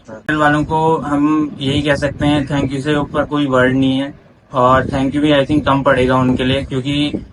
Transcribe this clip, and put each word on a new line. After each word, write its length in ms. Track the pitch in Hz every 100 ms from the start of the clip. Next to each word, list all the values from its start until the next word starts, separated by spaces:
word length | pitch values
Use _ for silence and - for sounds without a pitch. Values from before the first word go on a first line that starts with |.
| -
में। 80 | 110
हॉस्पिटल 220 | - 156
वालों 260 | 147 151
को 320 | 143 160 160 160
हम 600 | 135 143 147 156 147 -
यही 220 | 139 147
कह 120 | 147
सकते 320 | 139 143 - 147
हैं, 220 | 147 131
thank 240 | 143 135
you 80 | 139
से 160 | 143 147
ऊपर 280 | 139 151
कोई 220 | 135 147 143
वर्ड 300 | 127 127 131
नहीं 220 | 135 131
है, 160 | 139 - - _ _
और 340 | 135 127 131 117
thank 240 | 139 135
you 80 | 139
भी, 140 | 151
I 120 | 143 135
think, 180 | 151
कम 180 | 135 135
पड़ेगा 340 | 139 131 127 131
उनके 280 | 127 127
लिए, 200 | 127 135
क्योंकि 480 | 143 135 131 143 147 - -